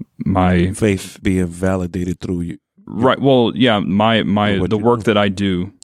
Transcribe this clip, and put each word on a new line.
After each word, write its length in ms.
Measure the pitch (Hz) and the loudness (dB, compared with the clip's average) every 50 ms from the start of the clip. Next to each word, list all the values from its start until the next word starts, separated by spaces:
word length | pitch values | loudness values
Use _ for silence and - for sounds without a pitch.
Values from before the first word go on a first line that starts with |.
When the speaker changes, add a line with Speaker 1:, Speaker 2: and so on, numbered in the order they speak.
| - _ _ - - | -18 _ _ -8 -4
Speaker 1:
my 480 | - 95 92 92 90 92 87 87 92 | -2 0 2 2 2 2 2 2 0
Speaker 2:
Faith 460 | 98 - 113 104 98 92 - - - - | 0 0 0 0 0 0 -4 -12 -14 -6
being 240 | - 101 92 92 90 | -4 -2 0 0 -2
validated 760 | 85 85 87 95 92 95 92 90 85 87 92 90 92 87 - | -2 -4 -4 -2 -2 -2 -2 -4 -4 -6 -6 -4 -4 -6 -6
through 200 | - - 92 87 | -6 -6 -6 -4
you. 160 | 87 85 - - _ _ _ _ - | -6 -8 -10 -14 _ _ _ _ -16
Speaker 1:
Right. 340 | - - 101 120 131 110 - | -12 -6 0 2 2 2 2
Well, 320 | 123 139 135 123 117 104 - | 2 2 4 4 2 0 0
yeah, 240 | 95 127 123 110 101 | 2 2 2 2 2
my, 420 | - - 92 104 107 113 113 107 | 0 0 0 2 2 2 2 2
my, 300 | - 69 101 104 104 104 | 0 0 0 0 0 0
Speaker 2:
Through 80 | 98 95 | 0 0
what 100 | 92 87 | 0 -2
Speaker 1:
the 80 | 110 104 | -2 0
Speaker 2:
you 60 | 104 | 2
Speaker 1:
work 160 | 120 120 117 | 2 0 2
Speaker 2:
do. 40 | 98 | 2
Speaker 1:
that 140 | 117 104 104 | 0 2 2
I 100 | 104 101 | 2 0
do 440 | 92 98 101 98 92 87 90 101 - _ | 0 -2 -2 -2 -2 -2 -4 -8 -10 _